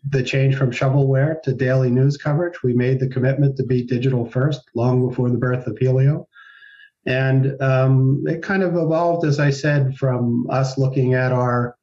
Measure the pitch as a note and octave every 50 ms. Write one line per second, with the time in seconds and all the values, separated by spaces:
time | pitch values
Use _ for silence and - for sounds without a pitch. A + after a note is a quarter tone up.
0 | - C#3 C#3 C3+ B2+ - - C3+ C3+ C3+ C3+ - C#3 B2 A#2 - C#3+ C3+ C3 C#3+
1 | C#3 C3+ C3+ C3+ C#3 D#3 D#3+ D#3 - C#3 B2 A#2 C3 B2+ C3 C3 C3 B2+ A#2+ B2+
2 | C3 C#3 D3 D3 - D#3 D3 D3+ F3 F3 E3+ - - B2 B2 B2 B2 B2+ C3+ C3
3 | C3+ B2+ - B2+ A#2+ C3+ C3+ C3+ C#3+ C#3 C3+ C3+ B2+ A#2+ B2+ B2 A#2+ - C3 A#2+
4 | B2 C3+ C3 B2 A#2+ A#2 - B2+ C3 D#3 D3 - - _ _ A#2 A#2 B2+ B2+ B2+
5 | B2+ A#2+ B2 - B2 A#2+ A#2+ A#2 B2+ B2+ B2 B2+ - - G#2 - B2+ B2+ B2+ B2+
6 | C3+ C#3 D3+ F3 F#3+ _ _ - - - - - - - - - - - _ _
7 | _ - B2+ C3 C3+ C3+ C3 C3+ C3+ C#3 C#3 - C3+ C3+ C3 C3 C3 C3+ C3+ C3
8 | C3 C3 C3+ - D3+ D3+ D#3+ E3 - - G3 F#3+ F#3+ F3+ E3 F3 E3 D#3 D#3+ D#3+
9 | E3+ F3 E3+ E3+ E3 D3+ C#3+ C#3 D3 C#3+ C#3 C3+ - D3+ D3 C#3+ C3+ C3 C3 -
10 | - C3 B2 B2 A#2+ A#2+ A#2+ A#2+ - - B2+ C3 C3+ C3+ - - C3+ C3 - C#3+
11 | B2+ B2+ B2+ B2+ C3 B2+ B2 B2 B2 B2 A#2+ A#2+ A#2+ A#2+ - _